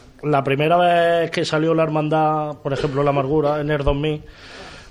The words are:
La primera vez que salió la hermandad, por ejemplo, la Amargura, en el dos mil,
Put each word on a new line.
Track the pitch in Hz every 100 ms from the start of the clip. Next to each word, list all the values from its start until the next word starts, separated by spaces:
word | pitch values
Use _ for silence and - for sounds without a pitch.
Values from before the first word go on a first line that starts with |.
| - -
La | - 143
primera | 131 135 151 175
vez | 175 175 170 170 160
que | 170
salió | 156 156 160
la | 165
hermandad, | 160 156 151 156 156 156 151 147
por | 147
ejemplo, | 135 151 135
la | 143
Amargura, | 143 131 156 143 151
en | 147
el | 151
dos | 139 139
mil, | 151 151 - - - - - - -